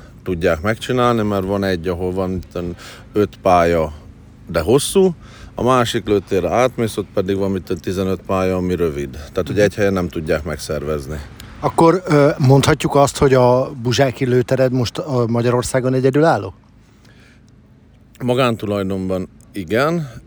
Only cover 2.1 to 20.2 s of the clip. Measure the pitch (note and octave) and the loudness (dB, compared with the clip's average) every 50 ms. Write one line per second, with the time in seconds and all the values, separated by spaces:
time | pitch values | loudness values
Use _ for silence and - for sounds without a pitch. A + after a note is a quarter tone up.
2.1 | F2+ F#2+ F#2+ F#2 F#2+ F#2 - - - F#2 F2 F2 F2 - - - - - - - | -2 -4 -4 -4 -4 -6 -8 -8 -8 -8 -8 -8 -10 -12 -14 -18 -20 -20 -20 -4
3.1 | - G#2 G2+ - - - - F#2+ F2+ F2 E2+ E2+ E2+ E2 D#2+ D2+ C#2+ - - - | -2 0 0 0 -2 -2 2 4 4 4 4 4 2 2 0 -2 -6 -12 -18 -20
4.1 | - - - - - - - - - E2 D#2+ F#2 A#2+ C#3+ - - - G3 F#3 F#3+ | -20 -20 -20 -20 -20 -20 -12 -6 -4 -2 2 2 2 2 0 0 2 2 2 2
5.1 | E3+ - - - - - - - - - A2 A#2+ C3 B2+ A#2 A2+ - A2+ F#2 G#2+ | 0 -4 -12 -20 -20 -20 -20 -12 -6 -2 0 2 2 2 2 0 -2 -4 -2 0
6.1 | G#2 G2+ F2 - G#2 F#2+ E2 E2 F2+ A2+ B2+ B2+ - - A#2 G#2+ - A2 F#2+ - | 0 0 0 0 -2 -2 0 0 2 2 2 0 0 -2 -4 -4 -4 -6 -8 -4
7.1 | - G#2+ F#2+ F#2 G2 F#2+ G2 F#2+ G2 F#2 E2 - F#2+ E2 - - F#2 F#2 F#2+ F#2+ | -4 -4 -2 -2 -2 -2 -2 -2 -2 -4 -4 -6 -8 -6 -6 -6 -4 -2 -2 -2
8.1 | F#2+ F2+ - - G2 F#2+ F#2+ F#2 F#2 F#2 F2+ F2+ F2+ E2 E2+ E2 C#2+ C#2+ C#2+ C2+ | -4 -4 -4 -4 -2 0 0 0 0 -2 -2 -2 -2 0 -2 -2 -2 -4 -8 -8
9.1 | C2 D#2+ D2+ - - F#2+ E2+ - C3 G#2 G#2 G2+ - - G#2 G2 G2 F#2 F2+ E2 | -10 -14 -16 -8 -6 -6 -4 -2 0 2 2 2 2 0 0 0 0 0 -2 -4
10.1 | - F2 D#2 D#2 E2+ D#2 D2+ D#2+ D2+ D2 - - D#2 D2 C#2+ C#2+ D#2 D2 C2 C2+ | -6 -6 -4 -2 -2 -2 -2 -6 -8 -8 -6 -6 -6 -6 -4 -4 -4 -6 -6 -8
11.1 | D2+ D2+ D2 - - - - - - - - C#3 - - E3 E3 D#3+ F#3 - - | -10 -10 -12 -14 -18 -20 -20 -20 -12 -6 -6 -2 2 4 6 6 4 4 2 2
12.1 | D3+ C#3+ C#3+ D3 E3+ - D3+ B2+ C#3 C#3 B2+ - D#3 - - - - C#3+ C#3+ C3 | 4 4 6 4 4 2 4 6 6 6 6 4 2 2 0 2 4 4 2 2
13.1 | - - D3 C3+ C3 C3 B2 B2 B2+ B2+ C3+ C#3 D3+ C3 A2+ B2 A#2+ C3+ C#3 C3 | 2 2 2 4 6 6 6 6 4 2 0 -2 -6 -6 -4 -2 0 2 0 0
14.1 | A#2+ - C3+ B2+ B2 B2+ A#2 - C3+ B2+ C3 C3 B2 C3 A#2+ - - - - - | 0 -2 -2 0 2 0 2 0 0 2 2 0 0 -2 -2 -4 -6 -8 -6 -2
15.1 | C3 B2 A#2+ A2 A#2+ A#2 A2+ B2 A#2+ B2 B2 - - C3 A#2+ C3 C3 C3 B2+ C3+ | 0 0 0 0 0 0 2 2 0 0 0 -2 -2 -2 0 0 0 2 2 2
16.1 | C3 D3 D#3 E3+ C#3 G#2 G2+ G2 - - _ _ _ - _ _ _ - - - | 2 4 4 4 2 0 -2 -8 -12 -16 _ _ _ -20 _ _ _ -20 -20 -20
17.1 | - - - - _ _ - - - - _ _ _ _ _ _ - _ - _ | -20 -20 -20 -20 _ _ -20 -20 -20 -20 _ _ _ _ _ _ -20 _ -20 _
18.1 | - - - B2 B2 C3 C3+ A#2+ A2+ G#2+ - G2+ G#2 G2+ G2 F#2+ G2 F#2+ F#2+ F#2 | -14 -6 -4 -2 0 2 2 0 0 -2 -4 -4 -2 -2 -2 -2 -4 -4 -2 -2
19.1 | F#2 F#2 F#2 - - - - - - G2+ F#2 D#2 G#2 A#2 C#3 D#3 E3+ F3 D3+ C3 | -4 -4 -6 -8 -14 -20 -20 -14 -12 -12 -6 -2 -2 0 0 0 -2 -4 -6 -8
20.1 | - - | -12 -18